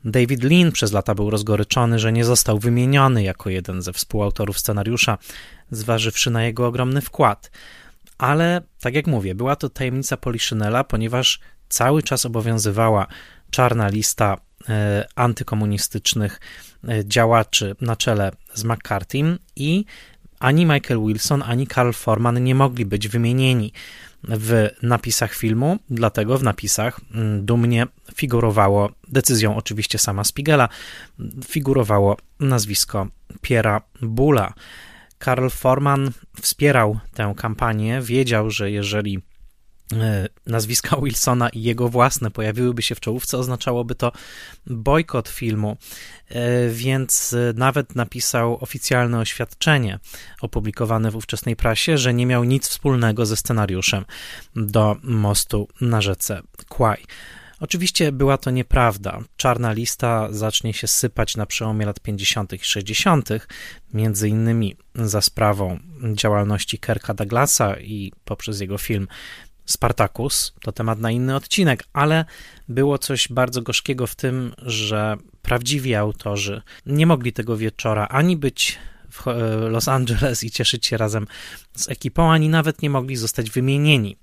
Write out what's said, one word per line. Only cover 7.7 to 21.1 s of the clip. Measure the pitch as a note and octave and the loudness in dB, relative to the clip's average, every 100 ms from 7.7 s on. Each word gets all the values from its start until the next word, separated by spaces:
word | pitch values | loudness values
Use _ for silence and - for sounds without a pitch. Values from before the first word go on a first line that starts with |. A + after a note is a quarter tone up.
| - - - - - | -20 -20 -20 -20 -2
Ale, | B2+ D3 E3+ F3 - - | 2 4 2 0 -4 -8
tak | B2 | -2
jak | C#3 E3 | -2 0
mówię, | B2 F#2+ | -2 -2
była | F#2 B2+ C#3+ | -4 -2 -2
to | C#3 | -4
tajemnica | - C3 C3 C3+ C3 | -4 -4 -4 -4 -4
Poliszynela, | B2+ A#2 - A2 G#2+ A#2+ | -4 -4 -2 -2 0 0
ponieważ | C3+ A2 A2+ B2 B2 - - - - | 0 -2 0 0 0 -2 -8 -20 -8
cały | - A#2+ D#3 | 0 4 2
czas | D3+ C3 B2 | 2 -2 -2
obowiązywała | A#2 A2+ A2+ G#2+ G2+ A2+ G#2+ F#2+ - - - - | -2 0 0 0 2 4 4 0 -8 -20 -20 -6
czarna | - B2+ A#2 G#2 | 2 2 4 0
lista, | G2+ G#2 - G#2+ F#2+ _ _ - | 0 -2 2 0 0 _ _ -4
e, | G#2+ G#2 G2+ - | 0 2 0 -2
antykomunistycznych, | - B2 A2 - G#2+ G#2 G#2 - G#2+ - A2+ G#2 - - - - - - | 0 0 0 -2 -2 0 0 -2 -2 -2 0 -2 -4 -18 -20 -20 -16 -4
e, | A2 | -2
działaczy | G2+ A#2+ A2+ A#2 A2 - G2+ G2+ | 0 4 6 4 4 0 -2 -4
na | A#2+ A2+ | -4 -2
czele | - G#2 G2 - - | 0 0 0 -4 -16
z | A2 | -6
McCarthym | A2 A#2 - G2+ F#2 C3+ D#3 F3 - - | -4 -4 -4 -6 -4 -2 0 -2 -8 -6
i | C#3+ F3+ G#3 - - - - - | 0 0 -2 -12 -20 -20 -20 -2
ani | B2+ D3+ E3+ | 2 4 6
Michael | C#3+ - A#2+ | 2 2 0
Wilson, | G#2+ | 0